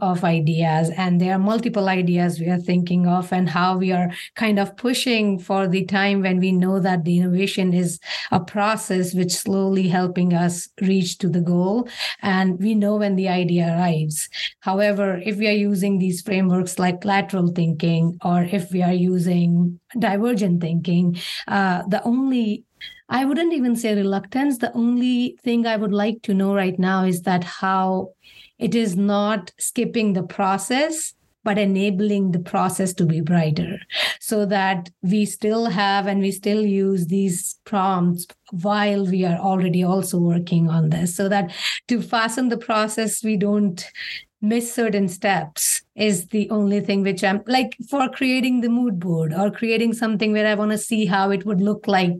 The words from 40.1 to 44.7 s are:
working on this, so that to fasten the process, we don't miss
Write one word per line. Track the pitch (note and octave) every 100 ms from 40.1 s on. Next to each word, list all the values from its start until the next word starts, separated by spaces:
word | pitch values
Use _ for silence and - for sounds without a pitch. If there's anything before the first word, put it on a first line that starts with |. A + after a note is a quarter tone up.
| F3
working | E3+ E3+ F3 E3+ E3
on | E3 D#3
this, | E3 F3+ -
so | G3
that | G3+ F3 - - - -
to | A#3+
fasten | F3 A#3 A3+ A#3 B3+
the | A#3
process, | - A3 G#3+ A3+ A3 -
we | G#3+ G#3+
don't | G3+ G#3 G3+ F3 - - - - - -
miss | G#3 A#3 A#3